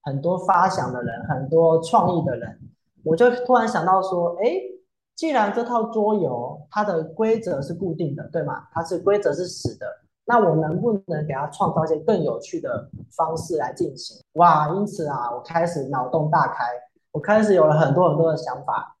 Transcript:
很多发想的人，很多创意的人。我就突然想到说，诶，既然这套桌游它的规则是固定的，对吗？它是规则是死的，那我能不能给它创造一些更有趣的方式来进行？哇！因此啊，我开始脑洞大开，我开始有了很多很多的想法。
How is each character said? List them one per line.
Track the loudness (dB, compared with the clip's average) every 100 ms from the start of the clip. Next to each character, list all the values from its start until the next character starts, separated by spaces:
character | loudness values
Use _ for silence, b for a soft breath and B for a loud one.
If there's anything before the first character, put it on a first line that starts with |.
很 | -6 -4
多 | -2 -2
发 | 2 4 4
想 | 0 -4
的 | -4
人， | -6 -8 -4
很 | -4 2
多 | 4 6 4
创 | 4 2 4 0
意 |
的 | -2 -4
人。 | -8 -14 -20 _ _ _
我 | -2
就 | 4 4 4
突 | 2
然 | 4 4
想 | 0 2
到 | 2
说， | 2 0 -2 0
诶， | 0 0 -6 -16 _ _ _
既 | -6 0
然 | 2 2
这 | 0
套 | -2 -2
桌 | -2 0 0 0
游 | -2 -4 -8 -12 -8
它 | -4
的 | -2 -2
规 | -4 -2 0 0
则 | 0 -6
是 | -6
固 | -6 -6
定 | -4 -6 -6
的， | -6
对 | -6
吗？ | -4 -8 -8
它 | -8
是 | -4 -2
规 | 2 2
则 | 2
是 | -2 -6
死 | -6 -8 -8
的， | -12 -14 _ _
那 | 0 2
我 | 4 2
能 | 0 -2
不 | -2 -2 -4
能 | -6
给 | -4
它 | -6 -6
创 | -2 -2
造 | 0
一 | 0
些 | 0
更 | 0 0
有 | 0 -4
趣 | -8 -8
的 | -6 -8 -8 -18 -18 -4
方 | -2 -2
式 | -4 -4
来 | -4
进 | -4 -6 -6
行？ | -16 -18 _
哇！ | 4 6 6 2
因 | -2
此 | -4 -4 -6
啊， | -4 -6
我 | -8
开 | -6 -2
始 | -2 -2
脑 | -4 -4 -2
洞 | -2 2
大 | 2 0
开， | -2 -6 -6 -14 _ _
我 | -8
开 | 2 2
始 | 4
有 | 6
了 | 6 4
很 | 4
多 | 4 4
很 | 4
多 | 2
的 | 0
想 | -4 -8
法。 | -4 -6 -6 _